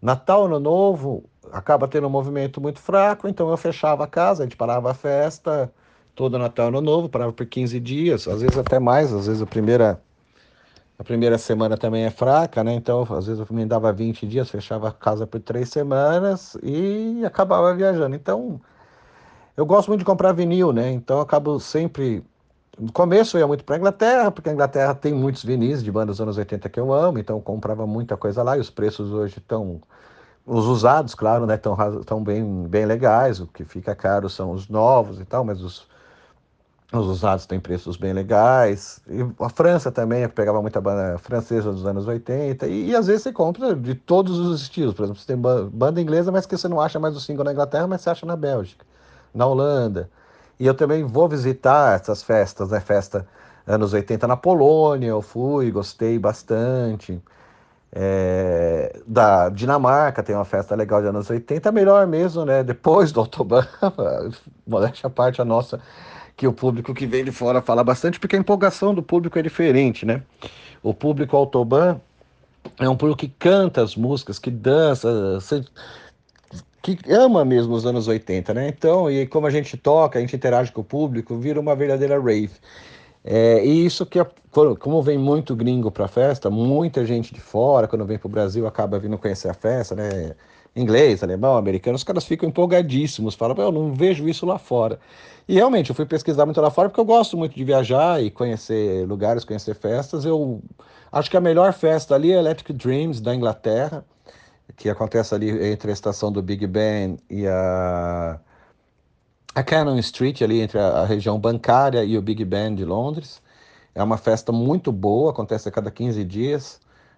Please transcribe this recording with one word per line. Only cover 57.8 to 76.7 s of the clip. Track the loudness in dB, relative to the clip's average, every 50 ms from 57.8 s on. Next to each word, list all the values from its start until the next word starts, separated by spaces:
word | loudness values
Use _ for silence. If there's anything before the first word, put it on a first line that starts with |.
| _ _ -6
É... | -4 -2 0 0 0 0 0 0 0 0 0 0 0 0 0 0 -2 -2 -6 -8 -12 -12
da | 0 4 4 6 8 6 6 4 2
Dinamarca | 0 -2 0 0 2 2 4 4 4 4 4 2 0 -2 -4
tem | -2 -2
uma | -2 -2
festa | -2 -2 -4 -2 -2 -2
legal | -2 0 2 2 2
de | 2 0
anos | -2 -4 -4 -4
oitenta, | -6 -6 -4 -4 -6 -2 -2 0
a | 2
melhor | 4 6 6 8 6 6 4
mesmo, | 2 0 0 -2 -2 -4 0
né, | 0 2 2 2
depois | 0 -4 0 2 4 6 6 6 4
do | 4 0
Autobahn, | 0 0 -2 -6 -2 2 4 2 2 2 -2 -2 -2 -2 -2 -2 -2 -2 -2
<laughs> | -4 -6 -8 -10 -14 _ -20 -20 _ _
modéstia | -4 0 0 0 0 -2 -6 -8 -6
à |
parte | -2 0 0 0 0 0
a | -2
nossa, | 0 0 0 0 -2 -8 -12 -12 -18 -20 -20 -20 -20 -20 -20 -20 -20 _ -2
que | 0 0
o | 0
público | 0 0 -2 -2 -2 -6 -8 -8
que | -6 -6
vem | -4 -2 -2 -4
de | -4
fora | -6 -4 -2 0 0 0
fala | 2 2 2 2 2
bastante, | 2 2 2 0 -2 -2 -2
porque | -2 -2 0
a | 0
empolgação | 2 2 2 4 2 2 2 2 0 0 0
do | 0 0
público | 0 0 0 0 0 -2 -2
é |
diferente, | -2 -2 0 2 2 4 4 4 4 2 0 -2 -2
né? | -2 -2 -4 -6 -12 _ _ -18 -18 -18 -20 -20 -20 -20 -6
O | -4 -4 -2
público | 0 0 0 0 0 0 2 4
Autobahn | 2 4 4 2 0 2 4 4 4 4 4 2 -2 -6 _ _ _ _ _ _ _ _ _ _ _ -20 -20 -6 -2
é | 0 0
um | 0
público | 2 2 0 0 -2
que | -6 -10
canta | -8 _ 4 4 6 6 4 2 2 2
as | 0 0 0
músicas, | -2 -2 -2 -2 -2 -4 -8 -12 -8
que | -8 -8
dança, | -8 -2 0 2 4 4 4 4 2 0 0 -2 0 0 0 -2 -4 -4
se-, | -4 -4 -4 -4 -4 -8 _ -20 -20 -20 -20 -20 -20 -20 _ _ _ _ _ _ _ _ -20 -20 -20 _